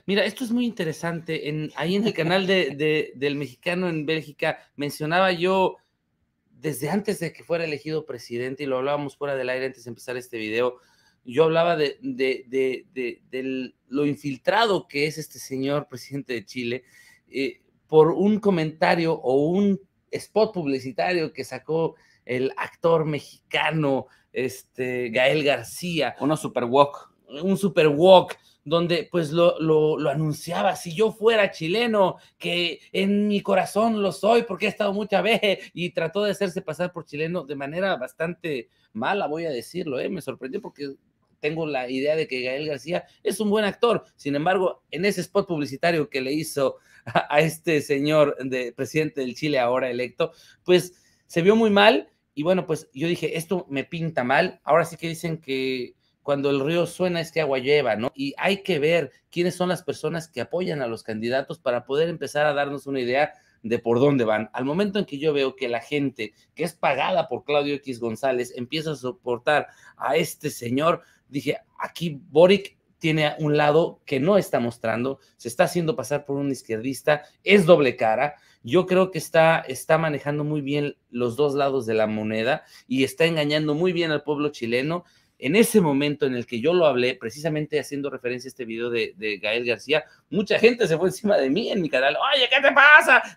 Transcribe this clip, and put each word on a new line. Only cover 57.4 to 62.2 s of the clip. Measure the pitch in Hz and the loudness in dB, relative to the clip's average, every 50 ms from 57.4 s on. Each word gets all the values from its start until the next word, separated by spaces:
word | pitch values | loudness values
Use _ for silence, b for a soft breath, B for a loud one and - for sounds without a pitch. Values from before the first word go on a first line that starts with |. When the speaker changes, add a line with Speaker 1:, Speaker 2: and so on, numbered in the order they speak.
Speaker 1:
agua | 156 143 135 135 | -2 0 0 -2
lleva, | 123 131 147 147 139 120 107 | 2 4 4 4 4 2 0
¿no? | 104 113 139 - | 0 -2 -4 -6
Y | - 135 139 135 | -6 -8 -8 -6
hay | - 151 175 202 196 196 | -2 -2 0 -2 -2 -2
que | - 180 151 | -2 -2 0
ver | 139 156 170 170 147 - b b b b | 2 2 2 2 0 -2 b b b b
quiénes | - 170 175 180 170 | -4 -2 -2 -2 -2
son | - 180 180 | -2 -2 -2
las | 180 165 - | -2 -4 -4
personas | - 135 - - 156 135 - 160 - | -8 -8 -6 -6 -6 -6 -6 -8 -10
que | - 120 117 | -8 -8 -8
apoyan | - - 170 185 180 170 147 135 | -6 -4 -4 -4 -4 -4 -4 -4
a | |
los | 117 113 110 - | -6 -6 -8 -8
candidatos | - 113 110 110 117 123 135 - - 160 - | -8 -8 -6 -4 -2 -2 -2 -2 -4 -8 -8
para | - 131 120 120 117 | -4 -4 -4 -4 -4
poder | - 135 143 160 170 | -2 -2 0 0 0
empezar | 170 147 | -2 -6